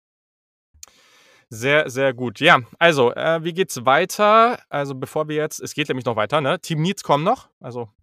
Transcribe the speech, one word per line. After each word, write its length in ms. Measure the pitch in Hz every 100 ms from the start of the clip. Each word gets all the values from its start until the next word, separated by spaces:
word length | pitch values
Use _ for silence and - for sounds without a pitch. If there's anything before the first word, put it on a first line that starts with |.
| _ _ _ _ _ _ _ _ - _ _ _ _ _ _
Sehr, 400 | 113 127 151 143
sehr 240 | 123 135
gut. 260 | 123 123 104
Ja, 200 | 156 151 117 -
also, 340 | 170 143 120
äh, 300 | 123 156 165
wie 80 | 160
geht's 340 | 170 180 - 120
weiter? 720 | 143 185 - 208 220 233 247 -
Also 260 | 143 143 131
bevor 320 | 135 156 151
wir 80 | 151
jetzt, 240 | 156 -
es 140 | -
geht 160 | - 151
nämlich 160 | 131 123
noch 100 | 110
weiter, 240 | 107 151
ne? 220 | 135 175
Team 200 | - 156
Needs 220 | 165 202
kommen 220 | - 147 170
noch, 240 | 254 - _
also 300 | 139 120 113 _